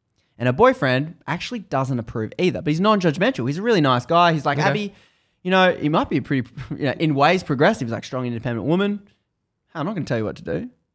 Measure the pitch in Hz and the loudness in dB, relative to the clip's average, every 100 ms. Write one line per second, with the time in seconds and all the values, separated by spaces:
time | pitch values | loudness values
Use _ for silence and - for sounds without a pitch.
0 | _ _ _ - 123 131 247 254 135 127 | _ _ _ -4 -2 4 4 4 0 0
1 | 156 - - 170 - 240 - 139 135 127 | -2 -10 -8 -8 -8 -10 -6 -4 -2 -4
2 | 113 120 110 - 180 123 156 156 208 214 | -4 -6 -6 -2 -2 0 -2 0 2 2
3 | 175 143 214 - 123 156 226 202 143 123 | 2 2 0 0 -4 -2 0 2 4 2
4 | - 170 170 160 143 139 190 208 202 - | 2 4 4 2 0 0 0 0 -4 -10
5 | _ _ _ _ 185 185 185 - 151 160 | _ _ _ _ 0 4 4 2 0 0
6 | 277 151 113 135 117 - - - 139 - | 0 -2 -2 -2 -4 -10 -10 -4 -4 0
7 | 160 139 147 185 180 131 170 220 117 110 | 0 4 4 2 0 2 2 2 -2 -6
8 | - 131 123 117 120 117 110 180 202 202 | -6 -6 -6 -4 -4 -2 0 0 0 -2
9 | - _ _ _ _ _ _ 165 156 208 | -10 _ _ _ _ _ _ -8 -6 -4
10 | 98 120 104 64 - 135 247 _ _ | -4 -2 -4 -6 -6 -6 -6 _ _